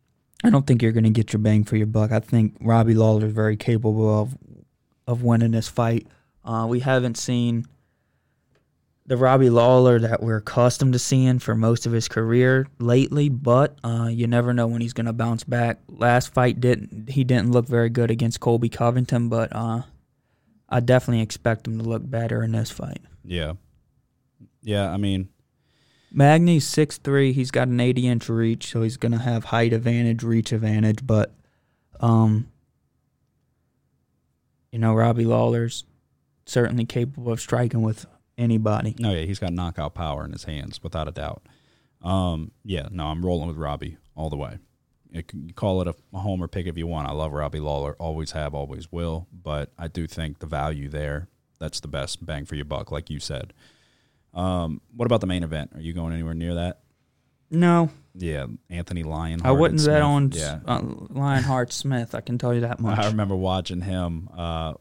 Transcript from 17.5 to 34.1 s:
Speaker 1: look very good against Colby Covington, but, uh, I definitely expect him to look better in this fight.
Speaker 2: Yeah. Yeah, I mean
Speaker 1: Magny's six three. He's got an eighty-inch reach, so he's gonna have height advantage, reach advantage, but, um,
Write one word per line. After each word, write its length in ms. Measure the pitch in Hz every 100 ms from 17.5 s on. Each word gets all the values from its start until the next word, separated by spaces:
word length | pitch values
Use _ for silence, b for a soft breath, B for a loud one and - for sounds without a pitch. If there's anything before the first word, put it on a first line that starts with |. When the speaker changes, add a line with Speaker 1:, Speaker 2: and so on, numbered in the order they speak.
Speaker 1:
look 160 | 120 120
very 240 | 117 117
good 200 | 117 117
against 260 | 117 117 -
Colby 280 | 123 117 117
Covington, 600 | - 120 123 123 120 117
but, 200 | 117 113
uh, 280 | 110 117 113 - _ _ _ _ _ _ _ -
I 120 | 123
definitely 420 | 120 127 - 117
expect 440 | 110 - 117 113 -
him 120 | 113
to 60 |
look 240 | 113 110 131
better 340 | 117 117 117
in 80 | 113
this 180 | 113 113
fight. 320 | - - - _ -
Speaker 2:
Yeah. 300 | - 90 78 85 _ _ _ _ _ _ _ _ - _
Yeah, 280 | 110 104 95
I 60 | 95
mean 300 | 101 95 92 _ _ _ _ _ _ _ _
Speaker 1:
Magny's 540 | 139 139 156 175 160 -
six 320 | - 147 -
three. 340 | 143 139 135
He's 180 | 131 127
got 180 | 131 127
an 120 | 123
eighty-inch 480 | 123 123 123 117 -
reach, 420 | 113 113 113 -
so 120 | 117
he's 140 | 113 127
gonna 220 | 117 117
have 260 | 123 113 -
height 260 | 117 117
advantage, 500 | 113 117 117 117 113
reach 300 | 117 117 110
advantage, 520 | 113 110 107 107 107 131
but, 280 | 107 - _ _ _ _ _ _ -
um, 460 | 117 113 110 107 127 _ _ _ _ _ _ _ _ _ _ _ _ _ _ _ _